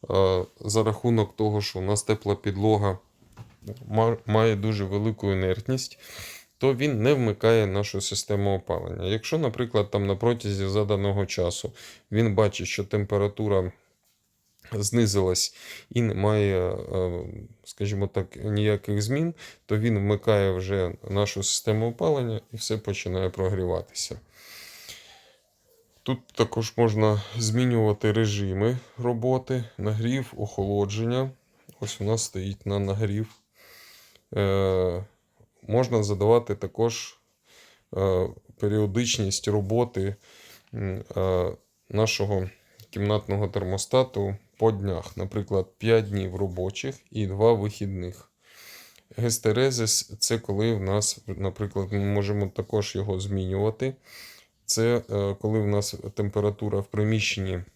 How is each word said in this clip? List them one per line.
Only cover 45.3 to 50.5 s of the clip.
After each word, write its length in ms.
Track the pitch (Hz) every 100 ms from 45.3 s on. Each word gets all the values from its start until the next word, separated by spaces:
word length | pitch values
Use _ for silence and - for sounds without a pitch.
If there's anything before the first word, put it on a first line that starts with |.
| 107 98 98 92 _
п'ять 320 | 110 113 107
днів 260 | 101 95 92
робочих 600 | 98 90 92 - 135 131 _
і 160 | - 98
два 260 | 98 113
вихідних. 800 | 113 104 104 101 95 87 - - _ _ - - - - - _ -
Гестерезис — 920 | 117 110 110 107 135 123 110 - - 101
це 200 | - 113
коли 340 | -